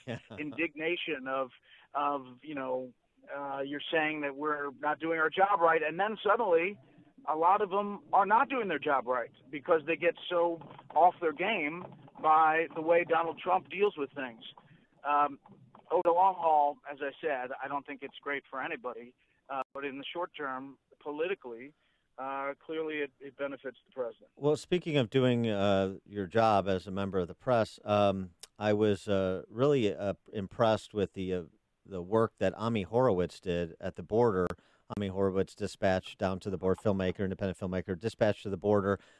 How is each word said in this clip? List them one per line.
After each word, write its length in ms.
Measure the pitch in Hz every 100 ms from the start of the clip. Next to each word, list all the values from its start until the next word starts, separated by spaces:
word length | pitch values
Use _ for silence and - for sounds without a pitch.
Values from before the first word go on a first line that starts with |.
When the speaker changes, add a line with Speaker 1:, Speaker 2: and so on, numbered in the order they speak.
Speaker 1:
<laughs> 40 | -
Yeah. 120 | 120 - 127
Speaker 2:
indignation 880 | 151 135 160 151 160 175 170 143 131
of, 240 | 135 131 - _ - _
of, 320 | 139 143 143 127 127
you 120 | 147
know, 360 | 147 131 127 127 120 _ _ - 139
uh, 240 | 143 139
you're 200 | 139 143 -
saying 280 | 165 156 156
that 160 | 143 135
we're 340 | 151 147 143 123
not 200 | 147 151
doing 180 | 160 165
our 100 | 156
job 320 | 170 196 202
right. 220 | 170 160
And 160 | 151 165
then 180 | 202 214
suddenly 520 | - 214 220 165 180 208 - - - _ -
a 80 | 156
lot 240 | 170 202
of 100 | 208
them 300 | 190 208 202 -
are 140 | 185 196
not 220 | 208 262
doing 200 | 240 208
their 100 | 156
job 280 | 151 135 117
right 240 | 127 120 - -
because 320 | 151 - 160 147
they 100 | 160
get 180 | 170 165 -
so 300 | 175 170 165 - - -
off 200 | 151 175 -
their 120 | 165
game 520 | 151 185 220 147 170 185 - - -
by 440 | 156 156 160 160 165
the 60 | 165
way 240 | 160 170 170
Donald 300 | 165 165 156
Trump 300 | 185 180 143
deals 240 | 180 202 160
with 140 | 139
things. 300 | 147 131 113 - - _ - _ _ 143
Um, 300 | 147 147 139 - - - - _
over 120 | 170
the 80 | 175
long 240 | 170 190 180
haul, 400 | 165 151 147 143 139
as 80 | 139
I 80 | 143 131
said, 300 | 160 135 127 135
I 60 | 135
don't 160 | 143 139
think 140 | 139
it's 160 | 135 -
great 220 | 143 139 -
for 140 | 135
anybody. 500 | 147 151 120 113 120 _ _ _ _
Uh, 120 | 135 131
but 100 | 135
in 140 | 139 135
the 60 | 139
short 180 | 175 180 -
term, 400 | 143 131 139 131 _ _
politically, 720 | 151 147 170 - 127 117 135 _ _ _ _ -
uh, 340 | 131 139 139 139
clearly 320 | - 160 156 151
it, 140 | 143 _
it 160 | 143 131
benefits 400 | 139 139 135 123 _
the 60 |
president. 380 | - 120 113 - -
Speaker 1:
Well, 200 | 143 147
speaking 400 | - 180 170 147
of 140 | 117
doing, 380 | 131 127 120 117
uh, 460 | 101 98 98 95 95 -
your 200 | 101 92
job 420 | 113 113 104 92
as 180 | 92 101
a 40 |
member 280 | 92 98 95
of 100 | 87
the 60 |
press, 440 | 92 - 120 104 -
um, 460 | 107 104 101 95 92 - - _
I 140 | 107
was, 360 | 104 107 98 -
uh, 340 | 98 95 92 -
really, 440 | 110 139 143 104
uh, 200 | 92 101 90 -
impressed 640 | 110 95 - 117 107 -
with 180 | 107 95
the, 200 | - 92
uh, 80 | 90 82 _ _ _ -
the 160 | 95
work 300 | 87 110 110 -
that 160 | 95
Ami 280 | - 113 113
Horowitz 580 | 90 117 127 92 87 -
did 340 | 95 87 85 -
at 160 | 95 -
the 60 |
border. 440 | 85 107 120 92 90 - _ _ _ 110
Ami 120 | 101
Horowitz 460 | 92 98 95 92
dispatched 640 | - 101 - 98 92 - -
down 200 | 95 95
to 100 | 104
the 80 | 92
border, 220 | 92 92
filmmaker, 380 | 110 98 92 90
independent 380 | 98 95 98 87
filmmaker, 400 | 95 92 87 90
dispatched 440 | 113 - 110 104
to 60 | 104
the 80 | 95
border 420 | 101 104 98 98 - _